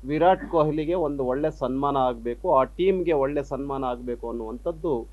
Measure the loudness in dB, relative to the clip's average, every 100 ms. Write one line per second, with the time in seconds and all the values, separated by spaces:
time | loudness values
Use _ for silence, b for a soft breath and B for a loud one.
0 | -4 4 4 4 2 2 2 2 0 0
1 | 0 -2 -2 0 -2 -2 -4 0 0 2
2 | 2 0 -6 -4 2 4 2 2 0 2
3 | 2 2 2 0 -4 -6 -4 -4 -4 -4
4 | -6 -8 -6 -6 -8 -6 -8 -4 -2 -2
5 | -4